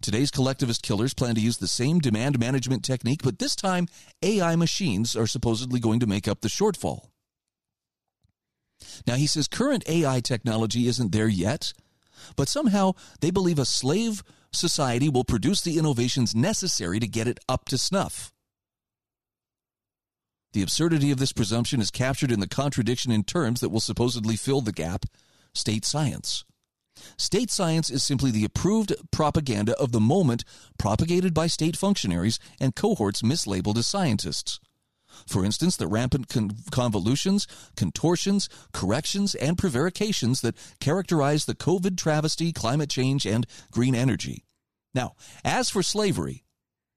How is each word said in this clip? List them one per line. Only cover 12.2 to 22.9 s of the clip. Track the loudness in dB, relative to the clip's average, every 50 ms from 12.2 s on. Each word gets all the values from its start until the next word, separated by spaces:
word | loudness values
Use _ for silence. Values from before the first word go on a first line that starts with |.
| -20 -8 -2
but | -2 -2 0
somehow | 0 0 2 2 4 4 2 2 0 -2 -8 -18 -8 -2
they | -2 0
believe | 2 2 2 2 2 2
a | 0
slave | 0 0 0 0 0 2 2 0 -2 -4 -6 -10 -18 -20 _ _ _
society | -6 -2 -2 0 0 0 0 2 2 2 2
will | 2 2 2 2
produce | 2 0 2 2 2 0 0
the | 0 0 0
innovations | 2 2 2 2 2 0 0 2 0 0 2 2
necessary | 2 2 2 0 -2 -2 -2 -4 -2 -2 -2 -2 -2
to | -2
get | -2 -2 -2 -2 -2
it | -4 -4 _
up | -4 -4 -4 -4 -4
to | -4
snuff. | -2 -2 0 0 -2 -2 -4 -6 -12 -14 -16 _ _ _ _ _ _ _ _ _ _ _ _ _ _ _ _ _ _ _ _ _ _ _ _ _ _ _ _ _ _ _ _ _ _ _ _ _ _ _ _ _ _ _ _
The | -2 -2 -2
absurdity | 0 0 0 2 2 2 4 4 2
of | 2 2
this | 0 -2
presumption | 0 -2 -2 0 0 0 0 0 0 -2
is | -2 -2
captured | -2 -2 -2 -2 0 0 0 0
in | 0 0
the | -2
contradiction | -2 -2 -2 -2 -2 0 0 0 0